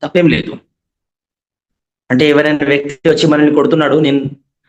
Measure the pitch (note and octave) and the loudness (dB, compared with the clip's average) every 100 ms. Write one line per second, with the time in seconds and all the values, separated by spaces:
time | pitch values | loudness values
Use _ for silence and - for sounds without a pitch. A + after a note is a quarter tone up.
0 | C#3+ F3+ E3+ D#2 - - - _ _ _ | -4 0 0 0 -6 -12 -18 _ _ _
1 | _ _ _ _ _ _ _ _ _ _ | _ _ _ _ _ _ _ _ _ _
2 | - B2+ D3+ D3 D3+ D3 C#3+ C#3+ C#3+ C#3+ | -4 0 2 2 2 -2 -2 -2 -4 -4
3 | E3 D3+ D#3+ D3+ D3+ D3 C#3+ D#3+ C#3+ D3 | 0 2 2 2 2 2 0 0 0 0
4 | D3+ C#3 C#3+ - _ _ | 0 0 -4 -10 _ _